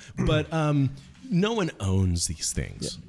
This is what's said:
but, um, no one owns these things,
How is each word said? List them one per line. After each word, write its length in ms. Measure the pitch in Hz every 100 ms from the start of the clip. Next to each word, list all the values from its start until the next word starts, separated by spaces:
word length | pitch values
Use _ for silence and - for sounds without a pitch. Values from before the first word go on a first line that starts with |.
| - -
but, 340 | 139 156 151
um, 380 | 160 151 143 135 - - - 262
no 240 | 175 208
one 180 | 226 165 -
owns 480 | 98 95 92 87 -
these 240 | 80 -
things, 460 | - 53 50 - -